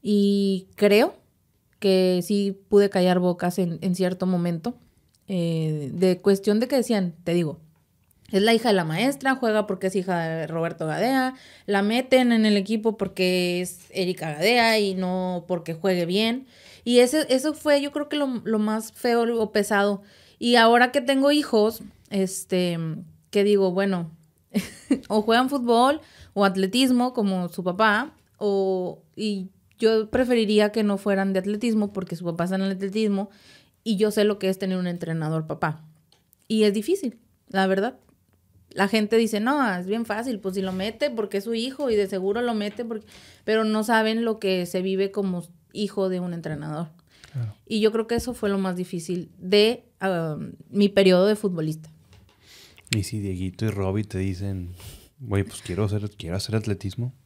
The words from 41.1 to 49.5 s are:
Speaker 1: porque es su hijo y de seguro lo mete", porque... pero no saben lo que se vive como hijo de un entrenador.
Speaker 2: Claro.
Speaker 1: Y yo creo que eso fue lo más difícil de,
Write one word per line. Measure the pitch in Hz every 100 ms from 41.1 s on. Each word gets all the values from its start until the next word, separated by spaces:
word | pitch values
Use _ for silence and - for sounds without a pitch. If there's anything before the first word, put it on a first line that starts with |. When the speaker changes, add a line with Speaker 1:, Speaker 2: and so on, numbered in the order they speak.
Speaker 1:
porque | 226 208 196
es |
su | 208
hijo | 233 247 269 277
y | 214
de | 196
seguro | 196 190 214
lo | 240
mete", | 220 208 208
porque... | 233 220 - - - -
pero | - 220
no | 220 214
saben | 214 226 220 220
lo | 233 220
que | 190 185 175
se | 185
vive | 185 190 196
como | 202 196 175 165 - _
hijo | - 202 - 190
de | 185
un | 180
entrenador. | 170 160 151 151 151 165 - _ _ -
Speaker 2:
Claro. | 135 113 - _
Speaker 1:
Y | 220
yo | 214
creo | 226 220
que |
eso | 233 240
fue | 233 208
lo | 196
más | 185 180
difícil | 180 180 160 180 160 -
de, | 180